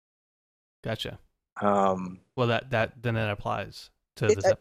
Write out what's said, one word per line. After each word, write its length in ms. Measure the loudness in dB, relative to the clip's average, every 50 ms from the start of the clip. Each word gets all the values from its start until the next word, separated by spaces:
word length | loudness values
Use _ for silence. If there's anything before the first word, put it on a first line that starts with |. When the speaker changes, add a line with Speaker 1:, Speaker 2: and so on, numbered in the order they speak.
| _ _ _ _ _ _ _ _ _ _ _ _ _ _ _ _ -6
Speaker 1:
Gotcha. 340 | -6 -6 -4 -6 -10 -10 -14 -20 _ _ _ _ _ _ -2
Speaker 2:
Um, 600 | 0 2 4 4 4 4 2 0 -4 -8 -10 -14 _ _ _
Speaker 1:
Well, 120 | -2 0 0
that, 220 | 0 -2 -2 -2
that, 320 | 0 0 0 0 -4 -4
then 140 | -4 -2 0
it 140 | 0 -2 -2
applies 600 | -4 -4 -4 -4 -4 -4 -6 -10 -12 -16 -20 -20 _ _ _ _ _
to 100 | 0 2
Speaker 2:
it, 100 | 2 2
Speaker 1:
this 80 | 4 4
Speaker 2:
uh, 100 | 2 4 6